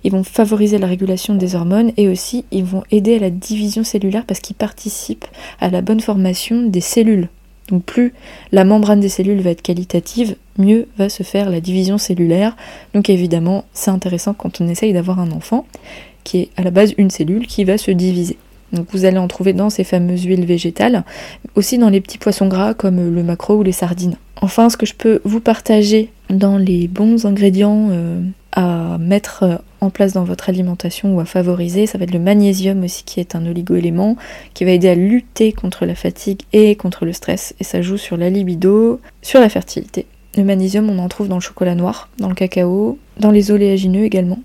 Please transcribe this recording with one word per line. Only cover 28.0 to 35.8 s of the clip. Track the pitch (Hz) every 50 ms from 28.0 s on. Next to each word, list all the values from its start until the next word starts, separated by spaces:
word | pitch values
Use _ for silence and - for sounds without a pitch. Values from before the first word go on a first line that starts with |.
| 170 170 170 180 175 185 185 _ _ _
à | - - 180 175 170 170 165 170 170 170
mettre | 165 175 196 208 - - - - 196 180 170 - - - _ _
en | 202 190
place | 185 - 202 196
dans | 190 190 180
votre | 180 180 - - -
alimentation | 185 185 180 180 175 - - 202 - - - 202 190
ou | 175
à | 170
favoriser, | - - 185 175 180 180 180 170 170 175 196 214
ça | 214 -
va | 190 180
être | 175
le | 180 170
magnésium | 170 196 208 208 202 202 190 190 185 196 196 196 180
aussi, | 175 - - -
qui | - - -
est | 175 _ -
un | 170 165
oligo-élément, | 170 170 175 175 180 170 175 170 170 165 175 196 214 240 - - - - - - -
qui | - - 185
va | 185
aider | 185 175 180 185
à | 175
lutter | 175 185 202 233 247 - - - - 220 220
contre | 208 - - 185 - -